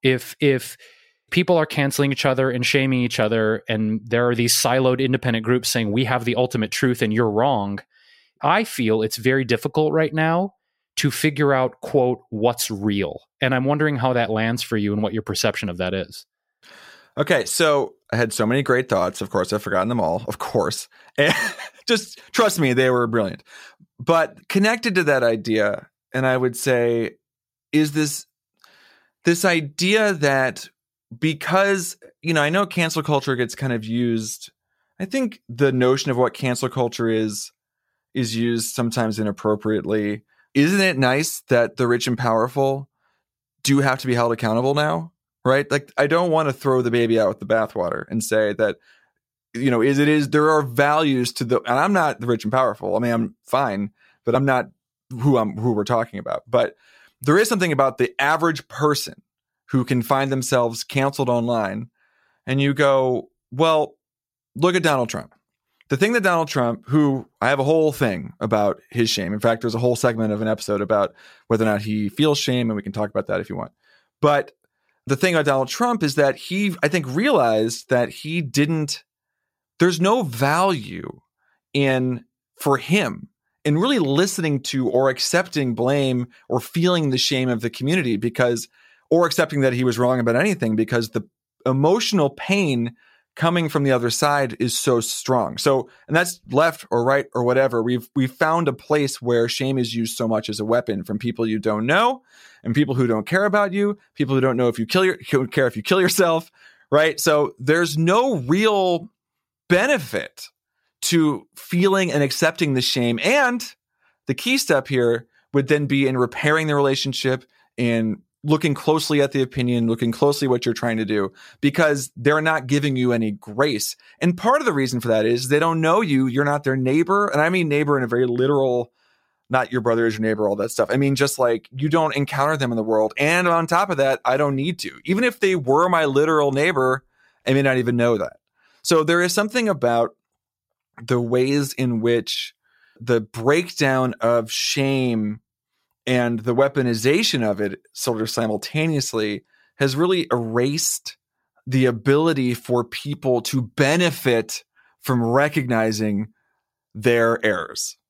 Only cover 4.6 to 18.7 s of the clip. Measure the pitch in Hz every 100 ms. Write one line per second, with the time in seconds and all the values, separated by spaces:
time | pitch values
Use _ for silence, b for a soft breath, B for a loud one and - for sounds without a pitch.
4.6 | 120 127 131 127 135 131 127 113 113 123
5.6 | 123 123 110 107 123 123 117 117 127 120
6.6 | 110 - 131 123 110 107 117 104 135 123
7.6 | 101 101 - b b b b b 143 185
8.6 | 220 - 113 110 110 - 120 135 127 117
9.6 | - - 156 151 156 156 160 165 196 _
10.6 | _ _ _ - 147 - 156 143 143 135
11.6 | 127 - - 143 127 123 _ 110 113 117
12.6 | - 104 104 101 92 76 _ _ 131 127
13.6 | 131 143 151 139 131 123 98 110 113 120
14.6 | - 110 104 104 107 110 107 98 110 -
15.6 | 101 87 92 95 87 - - _ _ _
16.6 | B B B B B - 147 160 - -
17.6 | 160 143 123 _ _ 113 117 - 110 131
18.6 | 135